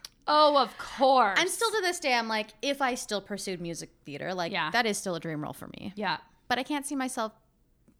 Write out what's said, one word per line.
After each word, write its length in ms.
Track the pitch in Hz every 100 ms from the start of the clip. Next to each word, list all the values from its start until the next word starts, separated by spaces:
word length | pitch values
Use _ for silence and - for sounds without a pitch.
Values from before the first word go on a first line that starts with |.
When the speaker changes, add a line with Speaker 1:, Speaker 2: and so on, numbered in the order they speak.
| - _ -
Speaker 1:
Oh, 300 | 302 302 285
of 220 | 240 -
course. 600 | - - 262 262 214 190
Speaker 2:
And 120 | 349
still 200 | - 453
to 120 | 415
this 160 | 370 359
day, 140 | 285
I'm 140 | 240 226
like, 200 | 220 214 -
if 180 | 277 277
I 140 | 269
still 260 | 247 - 202
pursued 400 | 196 196 - 180
music 300 | 170 165 160 _ -
theater, 260 | 139 151
like, 200 | 185 170
Speaker 1:
Yeah. 180 | 180 156
Speaker 2:
that 160 | 226 226
is 100 | 202
still 180 | 196 165
a 40 |
dream 220 | 165 151
role 100 | 151
for 140 | - -
me. 260 | - 202 202
Speaker 1:
Yeah. 200 | 190 156 - _ -
Speaker 2:
But 100 | 247
I 40 |
can't 240 | 269 294 269
see 100 | 285
myself 360 | 254 254 220 - _ _ _ _ _ _